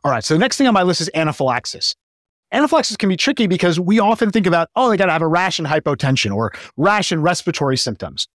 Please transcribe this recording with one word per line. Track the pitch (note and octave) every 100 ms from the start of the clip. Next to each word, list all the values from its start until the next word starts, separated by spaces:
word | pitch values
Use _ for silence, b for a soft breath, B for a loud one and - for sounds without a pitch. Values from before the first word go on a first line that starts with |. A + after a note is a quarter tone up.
All | -
right, | A#2+
so | -
the | D#3
next | B3+ -
thing | C4+
on |
my | G3+
list | F3+ E3+
is | -
anaphylaxis. | D#3+ D#3 - C3+ B2 - - - - _ _ _ _ _
Anaphylaxis | B3 C#4+ D#4+ A3+ G#3+
can | G3
be | F3+
tricky | - - G#3
because | F3 F3+ E3
we | F3+ G#3+
often | G3+ A3+ A3
think | A3+ F#3
about, | E3+ E3 -
"Oh, | B3+
they | G3
gotta | F#3+
have | D#3+
a | D#3+
rash | E3+ F#3 -
and | D3+
hypotension | D#3 D3+ C3+ C3 C3 G#2 G2
or | A2+ B B -
rash | F3 G#3 F#3
and | E3
respiratory | D#3+ F3 - - C#3 C3
symptoms." | - G#2 F2+ C#2 -